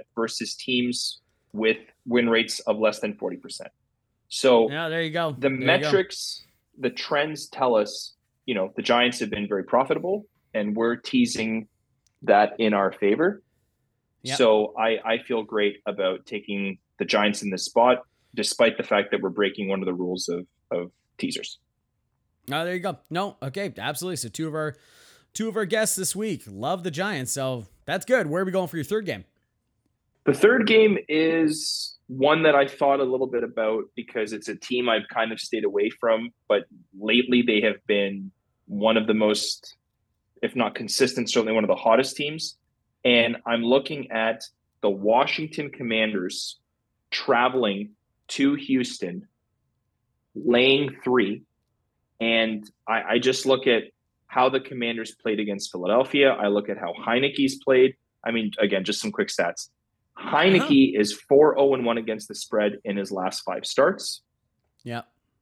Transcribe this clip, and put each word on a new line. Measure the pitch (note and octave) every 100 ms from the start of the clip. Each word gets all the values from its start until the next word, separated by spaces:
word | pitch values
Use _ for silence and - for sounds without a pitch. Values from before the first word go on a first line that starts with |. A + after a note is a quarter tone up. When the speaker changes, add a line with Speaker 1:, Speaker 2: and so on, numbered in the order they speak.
| -
Speaker 1:
versus | - A2+ - A2
teams | - - B2 B2 B2 - - _ _ _
with | G#2 A2 A2 - _ -
win | A#2+ A#2
rates | A2+ A2+ -
of | - G#2+
less | A2 G#2+
than | G#2+ G#2
forty | F#2+ F2+
percent. | - - - _ _ _ _ _ _
So | - C3 A#2+ A2+
Speaker 2:
Yeah, | D3 E3
there | E3
you | E3
go. | E3 E3
Speaker 1:
the | B2+ C#3
Speaker 2:
There |
you | C3
go. | C3+
Speaker 1:
metrics, | F3+ D3+ F#3 F#3 - - - _ _ _ -
the | B2
trends | - - D3 D#3 D3 -
tell | - B2+ A2
us, | G#2 - - _ _ _ -
you |
know, | G#2 F#2+ -
the |
Giants | A#2 A#2+ B2 B2
have | G#2+
been | G#2 G2+
very | G2
profitable, | F#2 A#2+ C3+ D#3 F3+ G#3 - _ _
and | - G#2
we're | A2 A#2 A#2+
teasing | - B2+ A#2 - A2 A2+ G#2+ _ _ _ _ _
that | - G2+ G#2 -
in | A2
our | G2+ F#2+
favor. | - G2+ G#2+ F3+ G#3 _ _ _ _ _ _ _ _
Speaker 2:
Yep. | B2+ C3+
Speaker 1:
So | A#2 G#2+ G#2+ -
I, | A2+ A2
I | A2+ A#2
feel | - A#2
great | G#2 A2 G#2 G2+
about | G#2+ G2+ F#2 F#2
taking | - G#2+ - G2+ G2 F#2+ _ -
the |
Giants | G2 G#2+ G#2 G#2
in | G2+
this | F#2 -
spot, | A#2 B2 B2 - _ _
despite | - G#2 - A2+ -
the |
fact | - G#2 G2
that | G2+
we're | F#2+
breaking | F#2+ G2 - G2
one | F#2+
of | F#2
the |
rules | F2+ F2+ F#2 -
of, | F2 F2+ _ -
of | F2 F2 _ _ -
teasers. | C#3 - - - _ _ _ _ _ _ _ _ -
Speaker 2:
Oh, | D3
there | F3
you | F#3
go. | F#3 C#3+ -
No, | E3+ G3+ -
okay, | C3+ G3 G3 F#2
absolutely. | A#2+ D3 F#3 D#3+
So | A#2
two | - D#3+
of |
our, | D#3 D3+ C3+ _ _ _ _ _
two | - A3
of | G3+
our | F#3+
guests | A3 G#3 -
this | F#3+ F#3
week | A3 D#3+ A2
love | G2 C3+ F#3
the | F3
Giants, | D3 G3+ D#3+ C3
so | C#3 C3 B2 G2+ _
that's | - F#3 -
good. | B3+ D#3
Where | E3+
are | F#3+
we |
going | F#3 F3
for | E3
your |
third | C3+ G#3+
game? | F#3 G#2 - _ _ _ _ _ _ _ _ _
Speaker 1:
The | -
third | C#3 G#3 B3+ G#3+
game | A3 G#3+ F#3+ -
is | D#3 D#3+ E3 D#3 D#3 - - - - -
one | C3 C#3 D#3
that | D#3
I | C#3+ C#3
thought | - C#3+ C#3
a |
little | B2+ B2+ B2+
bit | A#2+
about | A#2 A2+ A2 A2 F#2+ -
because | A#2 A#2 G#2+
it's | G#2+ -
a |
team | - - B2 B2
I've | A2 G#2+
kind | A#2+ A2+
of | A2
stayed | - A2
away | G#2 G2+ A2
from, | - A#2 A2+ A#2+ _ -
but | G2+ - - _ F#2+
lately | G#2+ A#2+ B2 B2
they | A#2+ G#2+
have | G#2+ G2+ -
been | G2+ G2 G2 F#2+ _ _ _ -
one | G2+ A2 A2+
of | G#2+
the |
most, | G#2+ G#2+ G#2 - - - - _ _ _ _ _ -
if | A2
not | B2 A2 -
consistent, | A2 - B2+ B2+ A2
certainly | B2 A2
one | A2
of | G#2
the |
hottest | F#2 A2+ A2+ C3+ -
teams. | D3 D#3+ - - _ _ _ _
And | B2 A#2+ A#2 A#2 A#2
I'm | A#2
looking | A#2 C3+ C#3 D3 -
at | A2+ A2+ A2+ - _ _ -
the | G#2
Washington | G2 G#2 A#2+ D3 - D#3 D#3+ C#3+
Commanders | - A#2+ A2 A2 G2+ F2+ - - - _ _ _ _ -
traveling | - - A#2+ B2+ C3 A2 G2 G#2 _ _ _ -
to | - C#3
Houston, | C#3+ - C3 B2 - F2+ F2 - _ _ _ _ _ _ _ _ _ _
laying | - A#2+ A#2+ C3 C#3 C#3 -
three. | B2+ B2+ G2 G#2+ _ _ _ _ _ _ _ -
And | A2+ A2+ A2+ G#2+ G#2+ _ -
I, | A2+ -
I | A#2
just | C3 B2+ C3+
look | C3 C3+
at | A2+ - _ _ _ _
how | C3 C3
the | C3
Commanders | C3+ C3 A#2 A#2 A2+ -
played | A#2 G#2+
against | G#2 G2 -
Philadelphia. | F2+ F2+ A#2 C3+ D3 C3+
I | - G2+
look | G#2 G#2
at | F#2+
how | G2+
Heineke's | - A#2 B2 C#3 C#3+ C3+ -
played. | - C3 C3 - _ _
I | A#2
mean, | A#2 G#2+ -
again, | G#2 G2
just | F#2 G2
some | A2
quick | G2+ G2
stats. | - E2+ - - _ _ _ _ -
Heinicke | - D3+ F#3 F#3 - C#3 C3
Speaker 2:
Uh-huh. | G#2+
Speaker 1:
is | G#2
four | - - C#3+ D3+ C#3
oh | C#3
and | C3
one | A#2 A#2
against | A2+ G#2+ -
the |
spread | G#2 - G#2+ G#2 G2+
in | A2 G2+
his | G2
last | F#2+ F#2 -
five | - F#2 -
starts. | - D3+ G3+ - - _ _ _ _ _ _
Speaker 2:
Yeah. | B2 A#2 - _ _ _